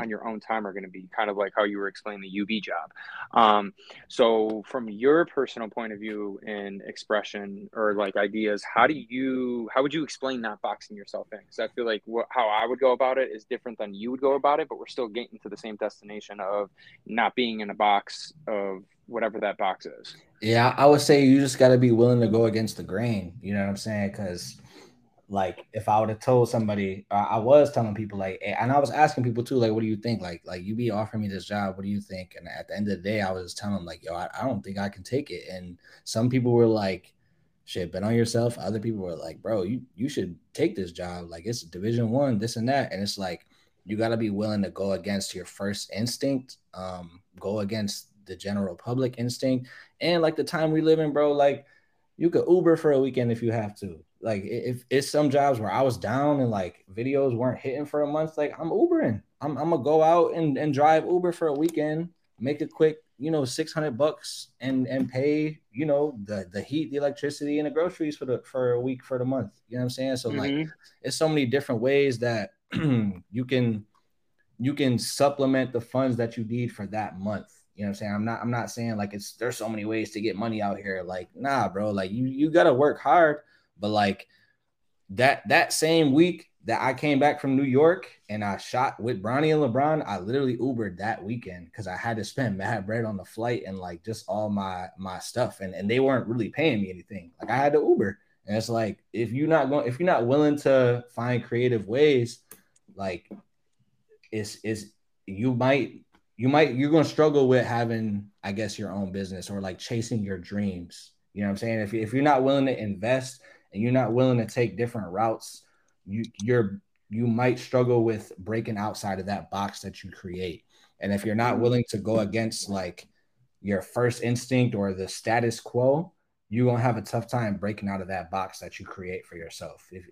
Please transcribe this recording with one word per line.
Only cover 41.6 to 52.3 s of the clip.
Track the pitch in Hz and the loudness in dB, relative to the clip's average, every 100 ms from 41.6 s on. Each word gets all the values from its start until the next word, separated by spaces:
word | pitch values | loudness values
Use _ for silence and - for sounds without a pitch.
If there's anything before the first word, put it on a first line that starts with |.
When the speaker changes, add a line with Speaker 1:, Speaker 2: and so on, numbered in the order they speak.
Speaker 2:
Division | 85 87 104 117 117 | -8 -8 -2 0 0
One, | 127 143 107 | 2 2 0
this | 117 120 | -2 -4
and | 117 | -2
that." | 139 120 | 0 -2
And | 95 | -4
it's | 101 - | -6 -4
like, | 95 85 _ _ _ _ - | -6 -8 _ _ _ _ -8
you | 104 | -2
gotta | 113 113 | 0 0
be | 113 | -2
willing | 101 107 107 | -2 -2 0
to | 95 | -2
go | 87 98 | -2 -2
against | 95 92 98 - | -2 -2 -4 -4
your | 92 85 | -10 -12
first | - 101 104 - | -8 -6 -6 -8
instinct, | 95 120 - 139 135 127 - _ | -6 -6 -2 -2 -2 -6 -20 _
um, | 92 92 90 87 90 _ - | -12 -10 -10 -14 -20 _ -10
go | 95 107 | -4 -4
against | 101 110 101 - - _ - | -2 -4 -4 -6 -14 _ -16
the | 92 | -12
general | 101 101 98 87 | -6 -4 -4 -6
public | - 127 127 123 | -6 -2 -2 -2
instinct. | 120 123 135 127 127 - - - | -6 -2 0 0 -4 -16 -20 -6
And, | 160 170 | 0 2
like, | 160 156 | 2 0
the | |
time | 131 170 160 | -2 0 0
we | 156 | 2
live | 160 160 | 4 4
in, | 151 | 4
bro, | 143 151 | 2 4
like, | 143 143 135 - _ _ _ _ - | 6 4 4 -6 _ _ _ _ -2
you | 165 | 2